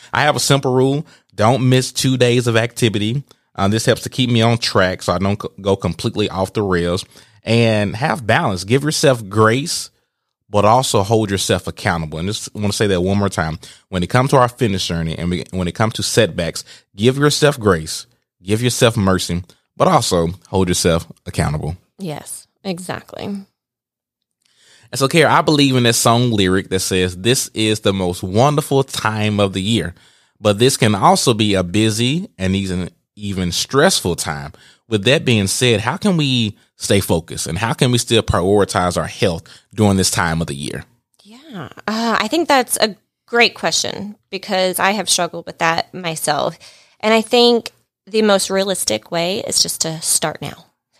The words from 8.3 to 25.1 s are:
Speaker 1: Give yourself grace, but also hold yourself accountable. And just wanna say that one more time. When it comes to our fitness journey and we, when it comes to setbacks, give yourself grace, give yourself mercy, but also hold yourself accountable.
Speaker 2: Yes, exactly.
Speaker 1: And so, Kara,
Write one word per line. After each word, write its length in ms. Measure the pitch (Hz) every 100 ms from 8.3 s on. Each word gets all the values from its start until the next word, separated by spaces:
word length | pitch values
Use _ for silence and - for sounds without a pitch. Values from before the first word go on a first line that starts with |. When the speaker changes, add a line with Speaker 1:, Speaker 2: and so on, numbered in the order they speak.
| 127 156 92
Speaker 1:
Give 200 | 95 131
yourself 420 | 147 156 151 123 101
grace, 640 | 104 110 123 160 - - _ _ _ _ _ _
but 160 | 104
also 380 | 104 120 135 110
hold 280 | 98 113 104
yourself 360 | 95 - - -
accountable. 520 | - 107 87 78 78
And 100 | 92
just 260 | 107 -
wanna 180 | 107 104
say 140 | - 107
that 140 | 90
one 180 | 92 101
more 100 | 98
time. 300 | - 80 78 - - -
When 140 | 92
it 60 | 87
comes 220 | 123 135
to 60 | 139
our 120 | 123
fitness 380 | - 117 95 -
journey 320 | 82 80 80
and 120 | 87
we, 140 | 87 -
when 180 | 92 87
it 60 |
comes 200 | - 110
to 80 | -
setbacks, 600 | 92 - 104 87 82 - - - _
give 240 | 98 117 135
yourself 400 | 147 - 147 139
grace, 480 | 104 85 78 - - _ _ _
give 200 | 90 107
yourself 340 | 123 - 120 110
mercy, 460 | 98 92 - 87 - _ _ -
but 120 | 160
also 400 | 160 113 90 85 92 -
hold 200 | 95 92
yourself 420 | 87 90 82 - - -
accountable. 500 | - 80 76 73 90 _ -
Speaker 2:
Yes, 480 | 180 147 - - _ _
exactly. 840 | 190 175 180 - - - - 202 196 _ _ _ _ _ _ _ _ _ _ _ _ _ -
Speaker 1:
And 80 | 120
so, 100 |
Kara, 240 | 135